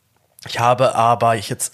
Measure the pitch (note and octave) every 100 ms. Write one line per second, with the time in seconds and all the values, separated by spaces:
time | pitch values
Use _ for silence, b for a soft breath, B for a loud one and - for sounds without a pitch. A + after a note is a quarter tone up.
0 | _ _ _ _ - - A#2 B2 B2+ -
1 | A#2 A#2 A#2 A2+ G2+ A#2+ -